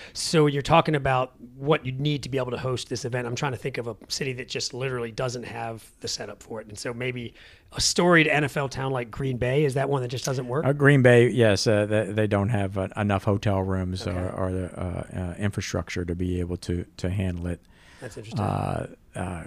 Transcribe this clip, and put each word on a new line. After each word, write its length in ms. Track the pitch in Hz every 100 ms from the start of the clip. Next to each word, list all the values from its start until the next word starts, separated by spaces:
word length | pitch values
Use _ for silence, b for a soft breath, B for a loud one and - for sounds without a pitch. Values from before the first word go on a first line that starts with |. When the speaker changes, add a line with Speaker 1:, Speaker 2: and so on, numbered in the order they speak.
| B
Speaker 1:
so 340 | - - 165 147
you're 140 | 139
talking 340 | 131 165 160
about 380 | 151 135 127 131 - 123 131
what 300 | 139 151 131
you 60 |
need 300 | 131 147 147
to 40 | 123
be 80 | 131
able 140 | 123
to 80 | 120
host 300 | 127 123 -
this 160 | 123
event. 220 | 120 123 120
I'm 100 | 120
trying 160 | 143
to 60 | 117
think 200 | 135 123
of 80 | 117
a 100 | 107 -
city 240 | - 139
that 140 | 123 117
just 260 | 127 -
literally 380 | 123 131 127 117
doesn't 320 | 107 127 120
have 440 | 113 117 117 113 - _
the 80 | -
setup 340 | - 104 101
for 180 | - 113
it. 60 | 110
And 100 | 104
so 160 | 131
maybe 400 | 117 127 123 117 - b b b
a 80 | -
storied 460 | - - 180 170 151
N 180 | 147
F 120 | 135 151
L 120 | 139
town 240 | - 135
like 180 | 131 117
Green 280 | 110 135 120
Bay, 260 | 123 139
is 100 | 147
that 140 | 135 139
one 140 | 139
that 60 | 123
just 160 | 127
doesn't 220 | - 131 123
work? 200 | 139 143
Speaker 2:
Uh, 60 |
Green 280 | 143 139 143
Bay, 280 | 123 120 120
yes. 380 | 110 113 95 117
Uh, 200 | 104 104
they, 180 | 107 98
they 200 | 107 107
don't 240 | 101 101
have, 260 | 107 98 98
uh, 120 | 95 110
enough 280 | 104 98
hotel 380 | - 98 104 95
rooms 440 | 95 92 90 92 90
Speaker 1:
Okay. 100 | 90
Speaker 2:
or, 120 | 90
or 220 | - 92
the, 280 | 92 90 90
uh, 240 | 90 85 - 92
uh, 180 | 90 87
infrastructure 680 | 104 101 - 90 - 92
to 100 | 87
be 260 | 87 90 87
able 160 | 87 87
to, 260 | - 87 - -
to 100 | 90
handle 380 | 101 92 87 87
it. 140 | 85 _ b b b
Speaker 1:
That's 160 | 120 -
interesting. 240 | 107 120
Speaker 2:
Uh, 440 | 101 98 98 85 - - _
uh, 300 | - 92 87